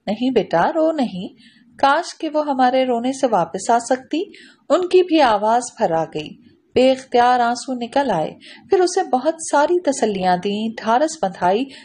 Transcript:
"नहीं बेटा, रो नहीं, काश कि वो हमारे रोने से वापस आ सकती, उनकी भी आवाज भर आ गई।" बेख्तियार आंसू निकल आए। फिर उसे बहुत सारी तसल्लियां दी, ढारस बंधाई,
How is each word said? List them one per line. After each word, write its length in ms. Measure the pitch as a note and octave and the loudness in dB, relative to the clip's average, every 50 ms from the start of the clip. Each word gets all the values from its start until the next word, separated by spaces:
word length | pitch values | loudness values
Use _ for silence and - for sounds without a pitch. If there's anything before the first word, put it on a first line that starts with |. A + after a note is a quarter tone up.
| _ - | _ -8
"नहीं 240 | G#3 G#3+ B3 C4 B3+ | -6 -4 -4 -2 0
बेटा, 300 | A3 F3+ - - E3 F3 | 0 0 2 2 2 2
रो 300 | A#3 D#4 E4 D#4 D#4+ E4 | 2 2 0 0 0 0
नहीं, 380 | D#4 B3+ G3 F3+ F3+ F#3+ C4 - _ _ - _ _ _ _ _ - | -2 -2 -4 -4 -8 -12 -12 -14 _ _ -20 _ _ _ _ _ 0
काश 340 | - C4+ C#4+ D#4+ F4+ - - | 2 2 2 2 -2 -4 -8
कि 160 | - - D#4+ | -10 -8 -6
वो 140 | D4 D4+ D4+ | -4 -4 -2
हमारे 420 | D4 C#4 B3+ B3+ B3 B3 C4 C4 | -2 0 0 2 2 2 2 0
रोने 280 | B3+ B3 A#3 A#3 B3+ C4+ | 0 0 -2 -2 -4 -2
से 140 | C4+ - | -2 0
वापस 400 | B3+ A3 F#3 E3+ - - F#3 - - | 0 2 0 0 -2 -4 -6 -2 0
आ 80 | A#3 A#3 | 0 0
सकती, 560 | B3 - C4 B3+ - - - D4+ G4 - - - - - - _ _ - | 0 -2 -4 -4 -4 -4 -6 -6 -6 -6 -10 -18 -20 -20 -20 _ _ -2
उनकी 320 | C4+ E4+ F4+ F4+ - F#4 F4+ | 0 0 0 2 4 4 4
भी 160 | F4+ D#4 D#4+ | 4 4 4
आवाज 440 | C#4+ A#3+ G#3+ G3+ G3+ G#3+ A3+ A#3+ B3 - - - | 4 4 2 2 2 2 0 0 0 -4 -4 -2
भर 120 | A3+ F3+ E3 | -2 0 0
आ 120 | E3 D#3+ | 0 -2
गई।" 360 | D#3 - D#3 D3+ D3+ - - _ - _ _ _ _ - | -2 -6 -8 -10 -10 -14 -20 _ -20 _ _ _ _ 0
बेख्तियार 680 | - B3+ C4 C4 C4 - - - A#3+ A#3+ B3 B3 B3+ | 2 4 4 4 0 -2 -2 2 4 4 4 4 2
आंसू 340 | A#3+ A#3 A#3+ B3 - - C4 | 2 0 -2 -2 -6 -8 -8
निकल 360 | B3 A#3+ A3+ - C#4 C#4+ C4 | -6 -8 -4 -2 -2 0 0
आए। 260 | G3+ E3 D#3 - - - - - - - - - | 0 -2 -2 -4 -6 -12 -20 -20 -20 -20 -6 0
फिर 100 | - F#4 | 2 2
उसे 220 | F#4 F4 - G4 F4+ | 2 2 0 -2 -2
बहुत 340 | C#4+ B3+ B3+ B3+ D#4 E4 D#4+ | -2 -2 -2 0 -2 -4 -4
सारी 400 | - - - C#4+ D4 D4+ F4+ F4+ | -4 -2 0 2 2 2 2 0
तसल्लियां 600 | F4 D4 C4+ - - G#3+ G#3 F#3 F#3 F#3 F3+ F3+ | 0 -2 -2 0 0 -2 -2 0 0 0 0 0
दी, 380 | F3+ G3+ G3+ G#3 A3 A3+ A3+ - | 0 -2 -4 -4 -4 -6 -8 -6
ढारस 380 | - A3 A3+ B3 D4+ D#4+ D#4 - - | -2 0 0 0 0 -2 -2 -4 -6
बंधाई, 420 | F#3+ F3+ - F#3 F3+ F#3+ A3 C4+ C4+ - - - | -6 -4 -2 0 0 0 0 -2 -6 -10 -16 -20